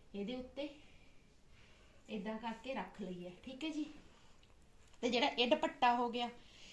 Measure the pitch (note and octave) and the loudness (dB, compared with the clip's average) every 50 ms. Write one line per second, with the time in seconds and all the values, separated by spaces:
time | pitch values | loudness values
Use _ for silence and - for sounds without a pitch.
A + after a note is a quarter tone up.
0 | - - - G3+ G3+ G3 B3 B3+ B3+ B3+ - - C#4+ D4 - - - - - - | -18 -10 -6 -4 -4 -2 -2 -4 -6 -8 -6 -6 -6 -6 -6 -10 -18 -20 -20 -20
1 | - - - - - - - - - - - - - - - - - - - - | -20 -20 -20 -20 -20 -20 -20 -20 -20 -20 -20 -20 -20 -20 -20 -20 -20 -20 -20 -18
2 | - - G#3+ G#3+ F#3 A3 A3 A3 A#3+ A3+ A3+ - - B3+ C4+ A#3 F#3 - - - | -12 -6 -4 -4 -2 -2 -4 -4 -4 -6 -6 -6 -4 -4 -4 -4 -4 -6 -6 -8
3 | F#3 F#3 F3+ F3 F3 F3+ F3+ - - B3+ C4 C4 D#4+ D#4+ C#4+ D4 D4+ C#4+ - - | -6 -6 -6 -6 -8 -10 -12 -12 -12 -10 -8 -4 -4 -2 0 -2 -2 -4 -6 -14
4 | - - - - - - - - - - - - - - - - - - - - | -16 -18 -20 -20 -20 -20 -20 -20 -20 -20 -20 -20 -20 -20 -20 -20 -20 -20 -10 -2
5 | - B3 A3+ A#3+ C#4 D4 - A3 A#3+ A#3+ D4+ D4+ D#4+ D#4+ - - - B3 A#3+ A#3+ | 0 2 4 6 4 4 4 4 6 6 6 4 4 0 2 6 6 6 8 6
6 | B3 A#3+ A3 A#3+ A#3+ A#3+ - - - - - - - - | 4 2 2 0 -2 -2 -4 -8 -16 -18 -18 -18 -18 -18